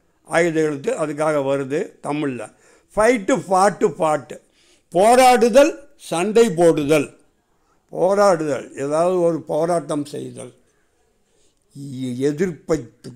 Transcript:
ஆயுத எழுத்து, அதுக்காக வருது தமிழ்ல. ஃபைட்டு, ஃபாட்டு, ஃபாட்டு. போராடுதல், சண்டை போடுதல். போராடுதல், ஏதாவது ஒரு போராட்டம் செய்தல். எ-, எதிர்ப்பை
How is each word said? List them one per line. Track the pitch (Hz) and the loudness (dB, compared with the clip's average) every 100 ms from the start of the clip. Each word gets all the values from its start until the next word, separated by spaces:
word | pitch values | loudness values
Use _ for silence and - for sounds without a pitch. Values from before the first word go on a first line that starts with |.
| _ _ | _ _
ஆயுத | - 165 175 160 | -6 -2 0 0
எழுத்து, | 156 143 143 247 151 | -2 -4 -6 -6 -6
அதுக்காக | 147 156 151 | -4 -2 -2
வருது | 135 139 139 147 208 _ | -2 -4 -4 -6 -8 _
தமிழ்ல. | 135 151 147 123 107 _ _ _ _ - | -10 -6 -6 -8 -12 _ _ _ _ 0
ஃபைட்டு, | 220 254 190 202 170 | 2 2 0 -2 0
ஃபாட்டு, | 185 202 185 208 - | 2 2 2 -2 -2
ஃபாட்டு. | 160 151 127 - _ _ _ _ _ | -2 -2 -6 -20 _ _ _ _ _
போராடுதல், | 170 208 247 254 247 233 220 302 - - _ | 2 4 6 6 6 4 6 4 2 -14 _
சண்டை | - 165 196 214 233 | -8 -4 0 2 2
போடுதல். | 165 170 156 143 151 127 - _ _ _ _ _ _ _ | 4 4 4 2 0 0 -8 _ _ _ _ _ _ _
போராடுதல், | 151 175 202 202 170 156 123 - | -2 0 4 4 2 0 -6 -8
ஏதாவது | - 139 156 175 185 | -10 -4 -2 0 0
ஒரு | 170 160 | 0 -2
போராட்டம் | - 156 165 175 143 151 | -4 -4 -2 -2 -4 -6
செய்தல். | 143 135 131 123 123 - _ _ _ _ _ _ _ _ _ _ _ 139 | -8 -10 -14 -14 -18 -20 _ _ _ _ _ _ _ _ _ _ _ -20
எ-, | 139 127 127 120 | -14 -10 -8 -4
எதிர்ப்பை | 139 147 190 156 - 160 120 _ 127 | -2 -2 -4 -6 -4 -4 -6 _ -18